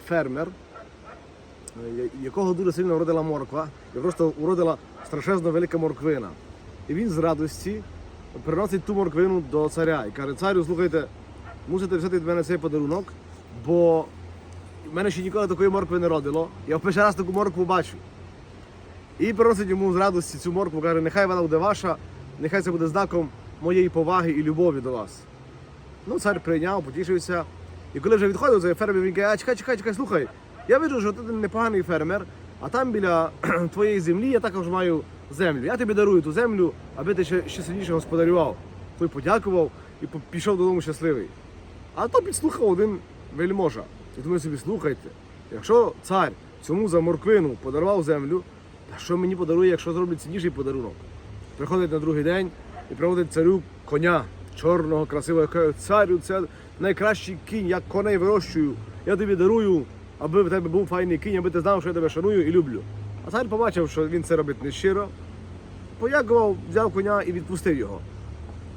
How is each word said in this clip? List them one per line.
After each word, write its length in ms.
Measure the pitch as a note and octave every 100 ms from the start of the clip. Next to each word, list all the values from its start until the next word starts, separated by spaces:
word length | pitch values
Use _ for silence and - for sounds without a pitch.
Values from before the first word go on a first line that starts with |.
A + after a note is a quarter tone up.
| -
фермер, 400 | E3+ C#3 C3+ F3
е, 1400 | F#3 - - - - - - - - - - - A2+ A#2 A#2
я-, 120 | B2 C3+
якого 300 | C3 G3 F#3+
дуже 180 | F3 F#3
сильно 240 | E3 F#3 D#3+
вродила 260 | E3+ D#3+
морква, 460 | D#3 D3 C3 D3 D#3 - - B2
і 40 |
просто 340 | F3 E3+ D#3+ D3
уродила 360 | D#3+ F3+ E3 D3 - - -
страшезно 460 | D3 D#3+ F#3+ E3
велика 260 | D#3+ F3+ E3
морквина. 520 | D#3+ B2+ D#3 C#3 G2 - - - - - -
І 60 |
він 160 | D#3+ A3+
з 80 | D#3+
радості 640 | E3 D3+ D#3 - F#3 G#3+ - - - - - B2 D3+
приносить 380 | E3+ G#3 F#3+
ту 100 | -
морквину 500 | G3+ F3+ D3+ F#3+ F3+ C#3
до 180 | D3+ D3+
царя 360 | D#3+ E3 D3+ G#2+
і 40 |
каже: 220 | A#2 C#3
"Царю, 300 | B2+ F#3+ F#3+
слухайте, 420 | D#3+ E3+ F3 D#3 C3 - - - - - -
мусите 280 | F#3 F#3+ F3+
взяти 200 | F3+ F3+
від 100 | E3
мене 160 | F3
цей 140 | D3 F3
подарунок, 480 | D#3+ D3+ C#3+ F3+ F#3 - - - - A#2 B2
бо 360 | E3+ E3+ D#3+ - - - - - - - - -
в 40 | D#3+
мене 160 | G3+
ще 100 | F3
ніколи 260 | F#3 G#3 G3
такої 220 | F3 G3
моркви 300 | G3 E3 F3+
не 80 | E3+
родило, 400 | D#3 C#3+ D#3+ E3 - -
я 100 | D#3
в 40 |
перший 220 | G3 F3+
раз 120 | G#3 F#3+
таку 160 | F#3
моркву 340 | F#3+ G3+ E3 F3+
бачу". 280 | F3+ - - - - - - - - - - - - - -
І 140 | G3+
приносить 360 | G#3+ A3+ G3+ F#3+
йому 240 | F#3+ G3
з 20 | F3+
радості 420 | G3 F3 - D#3
цю 140 | F3
моркву, 300 | F3 F#3 D#3
каже: 200 | E3 E3
"Нехай 240 | D#3+ G3 G3
вона 160 | F3+
буде 160 | E3 D#3
ваша, 380 | G3 G3 F#3 D3+ - - - -
нехай 220 | D3+ G3
це 100 | F3+
буде 160 | E3+ D#3+
знаком 420 | F3+ F#3+ F3 D3 - - -
моєї 280 | D#3+ F#3 F3+
поваги 420 | E3 D#3+ F#3 E3+
і 120 | D3
любові 380 | D3+ D#3 F3 C#3
до 100 | B2+
вас". 280 | B2 G2 - - - - - - - - - -
Ну, 120 | D#4
цар 200 | G#3 F#3+
прийняв, 440 | - D#3+ F3+ G3
потішився. 600 | C3+ C#3+ F3+ F3+ F3+ F3 D3+ - - - -
І 60 | C#3
коли 160 | F3 G#3+
вже 120 | G3+
відходив 340 | F#3 C#4 G#3+
цей 120 | F3
фермер, 300 | E3 G#3+ F#3+
він 100 | F#3+
каже: 140 | F3+ G3+
"А, 100 | G#3
чекай, 180 | - A#3+
чекай, 220 | - A3+
чекай, 160 | A3
слухай, 340 | G#3 C4 F3 A#2+ - - - -
я 120 | C4
бачу, 220 | D#4+ B3+
що 120 | G#3
ти 180 | G#3+ A3+
непоганий 520 | A3 G3+ A3 A3+ G3+
фермер, 420 | F3 D#3+ D#3 G3+ - - - -
а 80 | C#3
там 220 | A#3+ C4
біля 380 | G#3+ F#3+ E3 D#3+ - E3
<clears throat> 240 | E3+ E3+
твоєї 260 | G3 G#3 G3+
землі 300 | E3 F3+ C4
я 100 | A#3
також 280 | A3+ F#3 E3+
маю 360 | F#3 F3+ D#3 - - -
землю. 340 | C#3+ F3+ C#3 C#3+
Я 120 | B3
тобі 160 | A3+
дарую 280 | G#3 G#3 F3+
ту 100 | D#3
землю, 420 | E3 A#3+ G3+ E3 - - -
аби 180 | D#3+
ти 100 | F#3
ще, 200 | E3 F3+ F3
ще 140 | -
сильніше 320 | D#3 G3 F3
господарював". 640 | E3 - E3 E3 F3 C#3 G2+ - - - -
Той 80 | E3+
подякував 640 | C#3+ C3+ A3 G3+ F3+ D3+ - - -
і 60 | -
по-, 140 | D#3 -
пішов 280 | E3+ G#3 F#3
додому 240 | F#3 F3+
щасливий. 460 | D3+ D3 E3 C3 E2+ - - - - - - -
А 120 | A3+
то 140 | B4
підслухав 460 | F4+ - D#4 - G#3+
один 300 | F3+ G#3+ F3+ - - - C#3
вельможа. 480 | F3+ G3 D#3+ A2 - - - -
І 40 |
думає 180 | C#3+ F3+
собі: 180 | D#3 C#3
"Слухайте, 520 | C#3+ G#3 D3 B2 - - - - -
якщо 420 | A2 - A#3+ G3 -
цар 280 | - F#3+ D3 G2+ - -
цьому 260 | - F3+ G#3+
за 120 | E3+
морквину 500 | E3 D#3+ G3 G#3 D3+ A2+
подарував 400 | C3 D3 F#3 G3+
землю, 400 | D3+ D3 C#3 F3+ - - - - -
та 60 | -
що 180 | - F3
мені 180 | F#3 F#3
подарує, 340 | D#3+ E3+ F#3
якщо 240 | E3 E3+
зроблять 280 | E3 F3+ D#3+
цінніший 280 | D3 F#3+ E3
подарунок?" 440 | C3 C3+ C3+ A2 E2 - - - - - -
Приходить 340 | C#3+ F#3 E3+
на 80 | D#3
другий 240 | D#3 D3+
день 280 | D3+ F#3 F3+ - - - -
і 40 | A#2
приводить 380 | E3+ F3+ E3
царю 280 | D#3+ E3 F#3+ - - -
коня 380 | D3 F3 D#3+ G#2+ - - -
чорного, 500 | D#3+ F3 D#3 D#3 D3+
красивого, 420 | D3 D3+ E3 D3+
каже: 260 | E3+ D#3 C#3
"Царю, 400 | - G#3 F#3+ F3+
це 180 | - F#3+ D#3+ - - -
найкращий 580 | F#3 F#3 G#3+ G3+ - F3+ -
кінь, 180 | A3 F3+
я 120 | F#3 -
коней 300 | G3 G#3 F#3+
вирощую, 560 | F#3+ G#3 E3+ D#3+ C#3+ A2+ - - -
я 100 | F#3+
тобі 200 | G#3 F3+
дарую, 480 | F#3 A3+ G3+ E3 A#2+ - - -
аби 240 | D3+ F#3
в 60 | F3
тебе 200 | F#3 E3+
був 180 | F#3 F#3+
файний 300 | F3+ F3+ D#3+
кінь, 200 | G#3 F#3
аби 120 | F3
ти 120 | E3+
знав, 200 | F3 F#3+
що 80 | D#3+
я 40 |
тебе 160 | E3+ D#3+
шаную 380 | D#3+ G3 G3+ D3+
і 40 |
люблю". 300 | F3+ C#3+ G#2+ - - - - -
А 40 |
цар 180 | G#3+ A#3
побачив, 400 | G#3+ A3+ F3 D3+
що 180 | D#3 D#3
він 160 | E3+
це 120 | - D#3+
робить 280 | D3 A#2
нещиро, 440 | C#3 - F#3+ F#3+ G3 - - - - - - - - -
подякував, 580 | A#3 C#4+ A3 A#3 G#3+ F3+ D#3+
взяв 220 | G3 A3
коня 300 | F#3+ G3+ G3+
і 100 | E3+
відпустив 460 | F3 D3+ F#3 F#3+ C#3+
його. 220 | G2+ F#2+ - - - - - - -